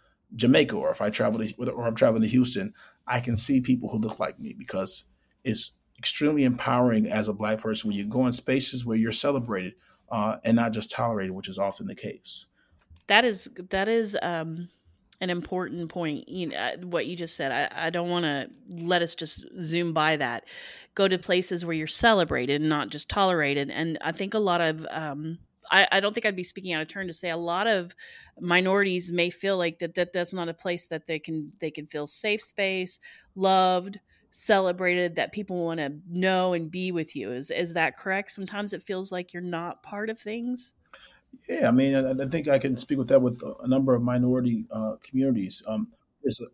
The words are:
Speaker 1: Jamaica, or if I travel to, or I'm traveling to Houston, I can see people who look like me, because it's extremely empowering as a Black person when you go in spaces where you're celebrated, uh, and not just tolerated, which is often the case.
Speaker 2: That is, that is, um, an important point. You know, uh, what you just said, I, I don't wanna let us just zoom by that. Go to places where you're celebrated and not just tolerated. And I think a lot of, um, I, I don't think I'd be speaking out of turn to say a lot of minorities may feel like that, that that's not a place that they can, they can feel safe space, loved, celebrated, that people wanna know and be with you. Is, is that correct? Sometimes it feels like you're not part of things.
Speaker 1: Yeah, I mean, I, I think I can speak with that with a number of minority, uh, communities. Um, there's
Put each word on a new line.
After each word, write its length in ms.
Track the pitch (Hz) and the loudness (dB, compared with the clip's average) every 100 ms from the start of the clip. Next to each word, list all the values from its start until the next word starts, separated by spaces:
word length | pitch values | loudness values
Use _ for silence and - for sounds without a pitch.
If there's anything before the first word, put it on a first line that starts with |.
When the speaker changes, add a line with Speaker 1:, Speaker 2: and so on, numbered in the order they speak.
| _ _ _ 110 | _ _ _ 2
Speaker 1:
Jamaica, 400 | 120 151 143 104 | 6 6 6 2
or 160 | 76 | -2
if 80 | - | 0
I 120 | 104 | 0
travel 280 | 107 110 110 | 0 0 0
to, 320 | 110 - 123 | -4 -6 -6
or 160 | - 117 | -4 -2
I'm 80 | 113 | 4
traveling 280 | 127 113 | 4 6
to 40 | 110 | 4
Houston, 460 | 127 123 101 98 - - _ - | 4 4 0 -4 -8 -20 _ -4
I 140 | 123 | -2
can 180 | 123 110 | 0 0
see 240 | - 135 | 2 2
people 280 | 127 123 110 | 4 2 0
who 100 | 110 | -2
look 200 | 110 - | -2 -2
like 200 | - - | -4 -4
me, 160 | 73 - | -12 -12
because 480 | - 92 95 - - _ _ _ | -8 -6 -4 -8 -14 _ _ _
it's 300 | 131 - - - _ _ | -4 -2 -4 -10 _ _
extremely 440 | - - 147 151 | -2 2 4 6
empowering 640 | 131 123 - 123 123 110 107 | 4 2 2 4 6 6 4
as 200 | 107 107 | 2 0
a 60 | |
Black 280 | 101 107 110 | 0 0 0
person 280 | 110 107 110 | -2 -2 -2
when 80 | 101 | -2
you 80 | 104 | -2
go 200 | 123 127 | 2 2
in 80 | |
spaces 500 | 123 - 135 127 127 | 2 0 0 0 -2
where 140 | 120 113 | 0 2
you're 140 | 113 | 2
celebrated, 640 | 107 143 143 120 101 92 - _ _ - | 2 0 0 -2 -4 -6 -10 _ _ -6
uh, 280 | 104 107 - | -2 -2 0
and 120 | - 117 | 4 4
not 160 | 113 | 4
just 200 | 110 - | -2 -4
tolerated, 400 | - 120 110 95 | -2 -2 0 -4
which 180 | 92 98 | -6 -8
is 80 | 95 | -2
often 300 | 98 - 98 | -2 -2 -10
the 80 | - | -10
case. 520 | - - - - - _ _ _ _ - - | -10 -12 -12 -14 -16 _ _ _ _ -10 4
Speaker 2:
That 180 | 202 247 | 4 4
is, 240 | 190 - - 185 | 0 -8 -12 -4
that 180 | 190 196 | -2 2
is, 300 | 233 214 202 | 0 0 -2
um, 480 | 170 170 160 160 175 _ _ _ _ - | -4 -4 -6 -8 -12 _ _ _ _ -8
an 80 | 185 | -4
important 580 | 175 175 185 175 160 165 | -4 -4 -4 -4 -6 -8
point. 380 | 175 165 147 - | -4 -4 -4 -8
You 200 | 185 165 | -8 -6
know, 100 | 67 | -4
uh, 200 | 117 - | -6 -6
what 240 | 180 170 120 | -4 -4 -2
you 100 | 175 | -6
just 220 | 165 - | -6 -4
said, 140 | 139 | -2
I, 360 | 127 143 - 165 | -2 -2 -2 -4
I 20 | |
don't 200 | 175 175 | -2 0
wanna 380 | 175 165 143 - - - | 0 0 -2 -6 -12 -16
let 340 | 175 170 175 | -6 0 2
us 140 | 170 - | 2 -4
just 300 | 160 - - - | -6 -6 -8 -10
zoom 320 | 160 170 175 | -4 0 0
by 240 | 160 151 151 | 2 2 2
that. 260 | 127 117 - - - - - - | 0 -4 -10 -18 -18 -18 -8 2
Go 120 | 196 | 2
to 100 | 185 | 2
places 480 | 180 180 180 180 170 | 2 2 2 -2 -2
where 100 | 160 | -2
you're 120 | 156 | 0
celebrated 720 | - 233 208 156 135 123 143 | 4 6 6 4 0 0 2
and 100 | 156 | 2
not 200 | 151 - | 2 -2
just 200 | 151 - | -6 -4
tolerated. 640 | - 190 175 143 139 139 | 2 4 4 2 0 -2
And 260 | 123 165 160 | -2 -4 -4
I 100 | 156 | -6
think 220 | 170 196 | -6 -4
a 60 | 220 | 0
lot 200 | 202 175 | 2 2
of, 260 | 160 156 160 | 2 -2 -6
um, 480 | - 156 143 156 165 _ _ - | -8 -8 -6 -8 -10 _ _ 2
I, 160 | 190 196 | 4 6
I 60 | 190 | 4
don't 120 | 202 | 0
think 120 | 214 220 | 0 -2
I'd 100 | 185 | -2
be 80 | |
speaking 300 | 175 - 185 | -6 -8 -6
out 80 | 160 | -4
of 80 | 156 | -4
turn 180 | 196 185 | -8 -8
to 60 | |
say 160 | 160 180 | -6 -4
a 80 | 165 | -4
lot 300 | 170 175 220 | -2 0 2
of 280 | 202 175 - - - - - | 0 -2 -12 -20 -20 -20 -8
minorities 760 | 175 175 185 196 196 185 175 | 2 2 4 4 2 0 -2
may 160 | 170 175 | 0 0
feel 280 | - 196 190 | 0 -2 0
like 220 | 170 165 | 0 -2
that, 160 | 170 170 | -4 -2
that 160 | 175 | -2
that's 220 | 180 175 | -2 -4
not 160 | 185 170 | -4 -6
a 40 | |
place 340 | 165 190 175 - | -6 -4 -6 -6
that 200 | 160 - | -8 -6
they 120 | 160 | -8
can, 340 | 160 160 151 - | -6 -6 -6 -8
they 120 | 160 | -8
can 140 | 151 151 | -8 -8
feel 200 | 151 147 | -8 -8
safe 360 | - 214 208 | -4 -2 -2
space, 580 | - - 196 185 180 - - - _ | -4 -4 -2 -2 -6 -10 -18 -20 _
loved, 680 | - 190 190 185 185 190 196 _ _ _ | 0 4 6 6 2 -2 -12 _ _ _
celebrated, 840 | - - 202 190 180 180 180 175 165 | -4 2 4 4 2 2 2 2 0
that 160 | 110 | -2
people 320 | - 202 180 | -4 -6 -2
wanna 280 | 170 165 143 151 180 | -2 -2 -4 -6 -8
know 420 | 175 190 185 185 | 0 2 4 2
and 180 | 175 160 | 0 -4
be 220 | 180 185 | -6 -4
with 240 | 175 156 147 | -4 -4 -6
you. 160 | 101 | -6
Is, 180 | 123 135 | -6 -4
is 260 | - 170 165 | -4 -2 0
that 200 | 160 - | -2 -2
correct? 360 | 196 190 202 | -4 -4 -4
Sometimes 420 | - 185 202 208 | -10 -10 -8 -6
it 100 | 156 | -8
feels 260 | - 185 190 | -6 -8 -6
like 220 | 180 180 | -8 -8
you're 100 | 175 | -8
not 420 | 180 165 175 - | -6 -6 -6 -10
part 260 | - 202 214 | -12 -8 -6
of 100 | 220 | -8
things. 540 | 208 226 240 247 - - _ - - _ _ - - | -8 -6 -6 -6 -8 -18 _ -20 -20 _ _ -16 -6
Speaker 1:
Yeah, 200 | - 123 | 0 4
I 40 | |
mean, 240 | 123 135 135 | 4 4 4
I, 160 | 131 | 2
I 160 | 131 135 | 0 -2
think 200 | 160 147 | -2 2
I 120 | 135 | 2
can 180 | 139 123 | 2 -2
speak 200 | - 139 | -2 -2
with 120 | 123 | 6
that 120 | 139 | 6
with 220 | 127 120 113 107 | 6 0 -8 -6
a 60 | 127 | 0
number 280 | 131 135 123 | 2 4 4
of 60 | |
minority, 640 | 120 123 123 127 123 113 113 | 2 2 2 2 2 0 -2
uh, 240 | 110 110 - | -4 -4 -6
communities. 600 | - 127 135 117 92 - - | -4 0 2 2 -2 -6 -6
Um, 220 | 110 110 _ _ _ | -4 -4 _ _ _
there's 180 | 131 113 120 | -4 -4 -8